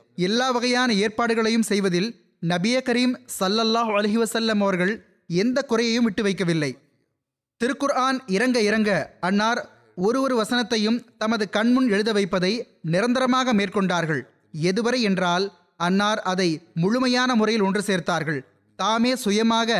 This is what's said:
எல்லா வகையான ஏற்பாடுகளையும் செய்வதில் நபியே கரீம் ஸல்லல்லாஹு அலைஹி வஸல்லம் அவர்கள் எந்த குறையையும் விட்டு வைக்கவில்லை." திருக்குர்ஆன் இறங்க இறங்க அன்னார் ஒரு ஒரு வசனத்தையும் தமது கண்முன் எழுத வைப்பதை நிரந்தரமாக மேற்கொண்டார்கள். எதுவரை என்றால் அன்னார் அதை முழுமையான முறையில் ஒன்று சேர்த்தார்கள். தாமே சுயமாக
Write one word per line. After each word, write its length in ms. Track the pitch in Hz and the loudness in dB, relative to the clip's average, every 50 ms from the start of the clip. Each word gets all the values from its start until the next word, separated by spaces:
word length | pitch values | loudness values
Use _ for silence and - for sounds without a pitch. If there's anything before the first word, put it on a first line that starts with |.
| _ _ - | _ _ -6
எல்லா 360 | - 175 180 214 240 254 262 | -2 0 0 2 0 0 0
வகையான 420 | 247 240 226 247 247 247 254 247 220 | 0 0 0 0 0 2 2 2 2
ஏற்பாடுகளையும் 680 | 190 202 220 220 - 233 233 226 220 233 220 226 233 220 | 2 0 0 0 0 0 0 2 2 2 2 2 2 2
செய்வதில் 460 | - 202 208 196 196 175 175 185 233 233 _ _ _ _ - | 2 0 0 0 0 0 0 -2 -2 -6 _ _ _ _ -6
நபியே 380 | - 165 175 180 175 226 247 254 | -4 -2 -2 0 0 0 0 0
கரீம் 320 | 254 254 240 240 247 254 254 - - - - - | 0 0 0 2 2 0 0 -2 -8 -12 -8 -4
ஸல்லல்லாஹு 520 | 196 185 208 226 226 220 220 226 233 226 | -2 -2 0 0 0 0 0 0 0 0
அலைஹி 260 | 208 202 208 214 208 226 | 0 0 0 0 0 0
வஸல்லம் 440 | 226 214 - 226 226 220 220 208 | 0 0 -2 -2 -2 0 0 0
அவர்கள் 320 | 202 196 190 175 180 190 226 214 - _ _ _ _ - | 0 0 0 0 0 -2 -2 -4 -8 _ _ _ _ -6
எந்த 340 | 165 175 202 247 254 277 | -4 -2 0 0 0 -2
குறையையும் 420 | 269 - 226 220 226 233 226 240 240 | -2 0 0 0 0 2 2 2 2
விட்டு 200 | 226 185 - 220 | 0 0 0 -2
வைக்கவில்லை." 480 | 202 196 165 196 170 170 165 147 139 123 - _ _ _ _ _ _ _ _ _ _ _ _ _ _ _ - | -2 0 0 0 0 0 0 -2 -4 -6 -10 _ _ _ _ _ _ _ _ _ _ _ _ _ _ _ -4
திருக்குர்ஆன் 580 | 233 254 277 277 285 277 277 254 247 262 269 262 - | -4 -2 -2 -2 -2 -2 0 0 0 0 0 -2 -4
இறங்க 360 | - 185 190 240 254 247 240 | -2 -2 0 0 2 2 2
இறங்க 560 | 214 202 208 220 214 208 196 160 131 - - - | 2 2 2 2 2 2 0 0 -2 -4 -8 -6
அன்னார் 420 | - 185 190 202 214 226 240 254 - - - _ _ _ - | -2 0 0 2 2 0 0 -2 -6 -10 -16 _ _ _ -8
ஒரு 260 | - 175 208 247 269 | -2 0 0 2 2
ஒரு 140 | 269 269 254 | 0 0 0
வசனத்தையும் 640 | 233 214 - 240 240 240 - 240 220 208 214 233 247 - _ _ - | 0 0 0 0 -2 -2 0 0 0 0 0 0 -2 -4 _ _ -6
தமது 320 | 214 220 226 220 214 - | -2 -2 -2 -2 -2 -2
கண்முன் 400 | - 208 220 233 247 262 262 247 | -2 0 2 4 4 4 2 2
எழுத 220 | 196 202 214 233 | 2 0 0 0
வைப்பதை 400 | 220 208 202 175 202 185 175 185 220 247 - _ _ _ | 0 0 0 0 0 0 0 0 -2 -4 -6 _ _ _
நிரந்தரமாக 720 | - 160 165 180 214 240 247 262 262 247 254 262 254 247 247 | -4 -2 0 0 2 2 0 2 2 2 2 0 2 2 2
மேற்கொண்டார்கள். 680 | 202 202 196 - 208 190 180 185 170 165 156 160 135 117 - _ _ _ _ - 156 | 0 0 0 -2 -2 0 0 0 0 -2 -2 -2 -4 -6 -10 _ _ _ _ -8 -4
எதுவரை 380 | 151 175 190 196 226 233 247 262 | -2 -2 0 0 0 0 0 0
என்றால் 440 | 233 202 190 175 185 175 175 180 196 196 - _ _ _ _ - | 0 0 0 0 0 0 0 0 -2 -4 -8 _ _ _ _ -4
அன்னார் 420 | 170 175 185 196 202 208 214 214 | -2 0 0 2 0 0 -2 -2
அதை 300 | - 185 185 185 190 175 160 143 - - - | -2 -4 -2 0 0 0 -2 -4 -8 -10 -4
முழுமையான 600 | 165 165 190 226 254 254 254 247 247 254 254 254 | -2 0 0 2 2 2 2 2 2 0 2 2
முறையில் 280 | 220 214 214 226 226 196 | 2 2 2 2 0 0
ஒன்று 180 | 196 190 208 | 0 0 -2
சேர்த்தார்கள். 580 | 202 208 196 185 156 - 180 160 160 151 156 135 127 _ _ _ _ _ _ | -2 -2 -2 -2 -2 -2 -4 -2 -2 -4 -6 -6 -8 _ _ _ _ _ _
தாமே 400 | - 185 202 220 233 226 247 254 | -6 -2 -2 0 0 0 0 0
சுயமாக 540 | 247 - 208 202 208 226 226 226 226 226 226 233 190 | -2 -2 0 0 2 2 2 2 2 0 0 0 -2